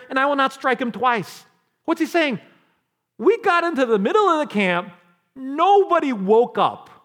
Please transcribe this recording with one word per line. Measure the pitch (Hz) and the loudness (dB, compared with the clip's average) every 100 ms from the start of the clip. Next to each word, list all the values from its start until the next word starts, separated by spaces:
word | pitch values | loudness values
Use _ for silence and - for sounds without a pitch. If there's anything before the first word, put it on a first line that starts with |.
| - | -4
and | 262 | -2
I | 277 | 0
will | 277 | 0
not | 269 | -2
strike | - 285 247 | -2 -2 -2
him | 247 | -4
twice.'" | 208 247 233 156 - - _ _ _ - | -2 0 0 -4 -14 -20 _ _ _ -6
What's | 330 | -4
he | 294 | -2
saying? | 339 302 202 - _ _ _ _ _ _ - | 0 -2 -4 -10 _ _ _ _ _ _ -2
We | 254 453 | 0 2
got | 392 349 | 0 0
into | 339 269 247 | 0 -2 0
the | 214 | 0
middle | 214 427 392 | 2 2 2
of | 311 | 0
the | 262 | -2
camp. | 208 190 175 202 - _ _ _ 269 | -2 0 -2 -6 -16 _ _ _ -16
Nobody | 262 285 370 403 349 339 294 | -10 0 4 4 4 0 0
woke | 220 190 220 240 208 | -2 2 2 2 0
up. | 147 101 - - | -2 -2 -16 -20